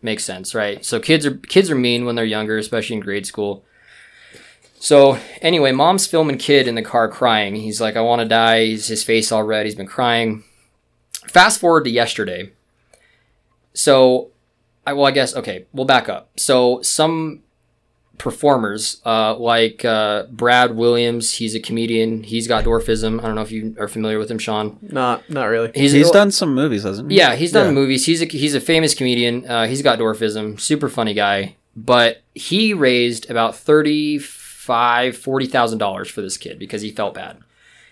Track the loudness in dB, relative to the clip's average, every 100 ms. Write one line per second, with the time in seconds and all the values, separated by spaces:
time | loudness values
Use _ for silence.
0 | -8 -8 -8 -10 -8 -4 -4 -6 -6 -4
1 | 0 0 0 -6 -2 2 2 2 0 0
2 | -2 -2 -2 -4 -4 -4 -4 -6 -4 -6
3 | -6 -6 -8 -6 -6 -6 _ _ _ -20
4 | -20 _ -20 -20 -20 _ _ -8 4 6
5 | 6 4 -6 -4 0 2 2 2 2 2
6 | 0 0 0 -2 2 2 2 -2 -2 0
7 | 0 0 0 2 0 -4 -8 -4 -2 0
8 | 0 0 2 2 4 4 2 -2 -6 -6
9 | 0 0 0 -2 0 -2 -4 -8 -12 -4
10 | 0 0 0 -4 -12 _ _ _ _ _
11 | _ -14 0 6 6 4 2 2 2 0
12 | 0 -2 -6 -8 -12 _ _ _ _ _
13 | _ _ _ _ _ _ _ -4 2 6
14 | 6 4 -2 _ _ _ _ _ -6 0
15 | 2 2 0 -4 -8 -10 -10 -6 2 2
16 | 2 -8 -10 -6 2 4 4 2 -2 0
17 | 0 0 -6 -12 _ _ _ _ _ _
18 | _ -12 -10 -2 2 2 0 -4 -8 -6
19 | -2 0 0 -2 0 2 2 0 -2 0
20 | 0 -2 -6 -2 4 4 4 2 2 2
21 | 0 -2 -4 -4 -6 -6 -6 -4 -2 0
22 | 0 -2 -6 -6 -2 0 2 0 0 -2
23 | -2 -4 -4 -6 -6 -8 -8 -8 -8 -6
24 | -4 -4 -4 -6 -4 -4 -4 -8 -10 -4
25 | -2 -2 -6 -6 -2 -2 -2 0 2 6
26 | 6 6 6 2 0 0 0 -2 -4 -6
27 | 0 4 4 2 0 2 2 2 2 0
28 | 0 0 -2 -2 -2 -2 0 2 2 0
29 | 0 0 0 -2 -4 -2 -2 0 0 2
30 | 0 -2 -4 -4 -8 -8 -4 -2 -2 -4
31 | -2 0 0 0 -4 -12 _ -8 2 4
32 | 4 0 _ -16 -4 0 0 2 2 4
33 | 0 -2 -6 -2 -2 -2 2 2 4 0
34 | -2 -4 -8 -18 -20 -14 -4 0 2 2
35 | 0 -4 -6 -4 -2 0 0 0 -4 -6
36 | -10 -10 -10 -10 -14 -16 -10 -10 -10 -8
37 | -8 -8 -16 -18 _ _ _ _ _